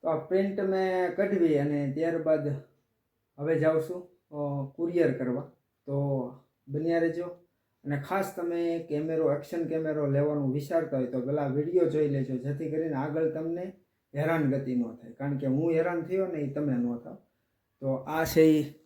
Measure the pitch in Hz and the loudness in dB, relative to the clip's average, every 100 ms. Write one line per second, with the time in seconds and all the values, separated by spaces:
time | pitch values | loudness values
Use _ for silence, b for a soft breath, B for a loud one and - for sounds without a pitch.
0 | 160 156 - 190 196 196 190 190 190 185 | -2 -2 0 0 0 0 0 0 0 0
1 | 180 180 196 196 165 147 147 143 143 139 | 0 0 0 4 4 4 2 0 -2 0
2 | 165 165 160 156 143 139 - _ _ _ | 0 0 2 2 2 -4 -8 _ _ _
3 | _ _ _ - 147 160 156 160 156 180 | _ _ _ -8 0 4 4 2 0 -8
4 | - _ _ 147 143 139 135 - 165 170 | -10 _ _ -6 -4 -4 -6 -4 -2 2
5 | 147 131 127 123 - _ _ _ - 139 | 2 2 -2 -4 -6 _ _ _ -6 -2
6 | 143 135 120 127 _ _ - 143 165 170 | 0 -2 -4 -10 _ _ -8 -4 0 2
7 | 165 160 175 - _ _ _ _ 143 143 | 0 -2 -8 -10 _ _ _ _ -6 -6
8 | 143 190 190 - 170 170 170 170 165 147 | -2 -2 -2 -4 -4 0 0 -2 -2 -4
9 | 160 160 160 143 - 170 160 160 156 151 | -2 0 2 0 -4 -4 -2 -2 -2 0
10 | 143 139 147 147 135 139 - 165 160 135 | 0 2 2 0 0 -2 0 -2 0 -2
11 | 123 127 123 147 139 135 151 175 160 151 | -2 -2 -2 -2 0 0 2 2 4 2
12 | 147 139 127 127 139 139 160 156 160 135 | 2 0 -2 -4 -4 -4 -4 -2 -2 -2
13 | 147 156 160 156 160 170 185 - _ _ | -2 0 0 -2 -4 -4 -6 -12 _ _
14 | _ 143 156 165 143 135 135 123 117 - | _ -2 0 2 2 0 0 -2 -2 -6
15 | - - 139 135 135 135 165 160 170 170 | -18 -8 -4 -2 0 2 2 2 2 -2
16 | 165 185 185 165 139 143 147 123 120 120 | -2 -2 0 -2 -4 -2 0 0 0 -4
17 | - 196 _ _ _ _ _ _ 135 131 | -10 -18 _ _ _ _ _ _ -4 -4
18 | 147 156 160 165 160 156 147 - | -2 0 2 8 8 8 2 -6